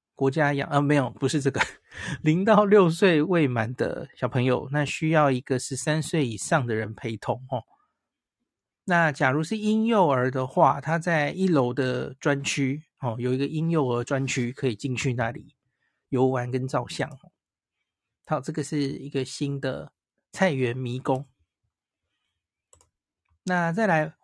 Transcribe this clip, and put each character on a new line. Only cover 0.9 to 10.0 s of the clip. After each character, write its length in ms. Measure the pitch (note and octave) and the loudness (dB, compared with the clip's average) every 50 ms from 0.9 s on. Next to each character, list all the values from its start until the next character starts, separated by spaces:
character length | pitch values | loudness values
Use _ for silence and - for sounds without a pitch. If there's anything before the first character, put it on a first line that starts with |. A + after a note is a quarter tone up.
| D3 | 4
有， 160 | C#3+ B2+ A#2 | 2 2 0
不 180 | G#2 - C#3+ C3 | -2 -2 -2 0
是 140 | - D3 | 0 0
这 80 | C3+ C3+ | 0 0
个， 100 | - - - - - - _ _ | 0 0 -2 -4 -6 -14 _ _
<laughs> 280 | - - - - - - | -16 -12 -10 -10 -8 -2
零 200 | - D#3 D#3+ F3+ | 0 2 2 4
到 220 | G3 A3+ G#3 G3+ G#3 | 4 4 6 6 6
六 240 | G3 G#3 G#3 F#3 E3 | 6 6 6 6 6
岁 340 | E3 - G#3 F#3 E3 D3 | 4 4 4 4 4 4
未 240 | D3+ G3 F3 E3+ D3+ | 4 2 2 2 2
满 280 | B2+ A#2+ A#2 G#2+ A#2 B2+ | 2 2 0 -2 -2 -2
的 340 | - A2+ E2 - - - - _ | -4 -4 -4 -4 -6 -8 -12 _
小 120 | - C3 B2 | -4 -4 -2
朋 160 | - B2+ B2 | 0 2 2
友， 240 | C3 B2 - - C3 | 2 2 0 -2 -2
那 100 | C#3+ D3 | -2 -2
需 280 | D3 C3+ - - D#3+ D#3 | -2 -2 -4 -2 0 2
要 200 | D#3+ D#3 D3+ C#3 | 4 4 4 4
一 120 | C3 B2 | 2 0
个 160 | - - C#3 B2 | 0 -2 -2 -2
十 180 | - - C3+ | -2 -4 -8
三 260 | - - D#3+ D3+ D#3 | -4 -2 -2 -2 -2
岁 240 | C#3+ - - D#3+ C#3 | -2 -2 -2 -2 0
以 120 | A#2+ G#2+ - | -2 -4 -6
上 280 | - - F3 D3 B2 | -4 0 0 0 2
的 80 | A#2+ A2 | 0 -2
人 200 | A2 A2 G#2+ A2 | -2 -4 -6 -8
陪 240 | - - A2+ A2+ - | -10 -8 -8 -8 -6
同， 260 | - - A2 B2 C3 - | -6 -6 -6 -6 -6 -8
哦。 140 | C3 A2+ - _ _ _ _ _ _ _ _ _ _ _ _ _ _ _ _ _ _ _ _ _ _ _ _ | -8 -8 -8 _ _ _ _ _ _ _ _ _ _ _ _ _ _ _ _ _ _ _ _ _ _ _ _
那 280 | F#3+ F3 E3+ E3 D3+ | 0 2 2 2 2
假 180 | C3+ - D3+ C3 | 2 2 0 2
如 120 | C3+ D3+ | 2 0
是 160 | D#3+ - A3+ G#3+ | -2 -2 -4 -2
婴 260 | G#3 G#3+ A3 A3 A3 | 0 0 0 2 2
幼 260 | A#3 A#3 G#3 | 2 4 4